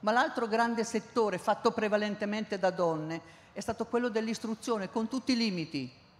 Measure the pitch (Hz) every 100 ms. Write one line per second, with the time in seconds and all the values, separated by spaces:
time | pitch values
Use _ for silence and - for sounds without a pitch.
0 | 202 233 311 - 233 220 233 226 220 226
1 | - - 214 185 - 208 233 226 214 208
2 | 208 202 208 214 214 196 190 180 175 160
3 | 160 165 - - - - 208 220 226 240
4 | 247 214 220 226 226 220 - 220 185 240
5 | 226 262 254 247 226 180 156 143 127 -
6 | - -